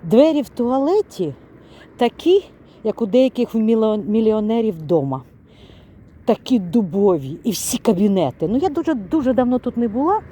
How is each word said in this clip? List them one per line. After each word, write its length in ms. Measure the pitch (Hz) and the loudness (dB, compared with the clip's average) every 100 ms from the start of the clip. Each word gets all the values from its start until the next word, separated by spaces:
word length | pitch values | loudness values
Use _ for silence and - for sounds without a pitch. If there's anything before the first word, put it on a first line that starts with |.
Двері 400 | 170 214 311 302 | 4 4 6 4
в 60 | 254 | -4
туалеті 840 | - 240 262 277 403 403 - 165 131 - - - - - - | -4 -2 0 0 0 -2 -6 -8 -8 -20 -20 -20 -20 -20 -2
такі, 480 | 240 - 330 381 - - - - | -2 0 2 2 0 -20 -20 -8
як 180 | 220 - | -8 -4
у 40 | 226 | 0
деяких 480 | 240 262 - 240 | 2 2 0 -4
мільйон-, 500 | 226 220 226 220 214 | -2 0 2 2 -2
мільйонерів 760 | 185 214 220 214 214 233 220 165 | -2 0 2 0 0 0 -2 -4
вдома. 440 | 151 170 139 135 - - - - - - - - - - | 0 0 0 -6 -10 -20 -20 -20 -20 -20 -20 -20 -20 -10
Такі 340 | - 226 - 254 | -4 -4 0 -2
дубові 800 | 175 233 190 185 202 170 135 165 | 0 -2 0 2 2 2 -4 -8
і 60 | - | -6
всі 280 | 262 - 247 | -6 -6 -2
кабінети. 680 | - 180 208 190 147 - 165 | 0 2 2 2 0 -2 -4
Ну, 100 | 240 | -2
я 100 | 370 | -2
дуже, 260 | 294 330 | -2 -2
дуже 400 | 277 180 320 254 | -4 -2 -2 0
давно 240 | 254 247 254 | 0 0 -2
тут 180 | 247 240 | -4 -4
не 120 | 233 | -4
була 320 | 214 302 427 - | -2 -2 -2 -4